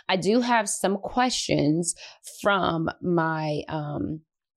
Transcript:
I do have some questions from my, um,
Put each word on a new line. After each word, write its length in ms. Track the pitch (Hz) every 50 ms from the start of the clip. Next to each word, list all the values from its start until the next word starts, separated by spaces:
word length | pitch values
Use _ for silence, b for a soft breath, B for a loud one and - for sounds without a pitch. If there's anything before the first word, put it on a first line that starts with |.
| B B
I 80 | 190
do 240 | 185 160 190 220 254
have 300 | 240 247 240 226 214 202
some 280 | - - - 190 196 202
questions 1000 | - - - 254 247 254 240 - - - - 151 147 143 156 170 175 170 - B B B B B B - - -
from 480 | - 208 202 185 175 - 165 165 160 165 - -
my, 640 | - 175 175 170 160 160 160 156 156 156 151 147 - -
um, 540 | 156 156 151 147 147 151 - - 156 156 - _ _ _ _ _ _